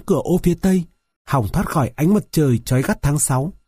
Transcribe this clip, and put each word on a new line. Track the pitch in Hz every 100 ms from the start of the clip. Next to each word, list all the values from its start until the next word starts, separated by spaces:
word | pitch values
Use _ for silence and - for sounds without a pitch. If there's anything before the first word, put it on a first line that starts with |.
| -
cửa | 160
ô | - 175
phía | 175
tây, | 170 190 185 165 _ _ _ -
hòng | 143 104
thoát | 165 202
khỏi | 165 120 -
ánh | 156
mặt | 214 -
trời | - 143 117
chói | - 131
gắt | 135 -
tháng | 143 151
sáu. | - 131 151 -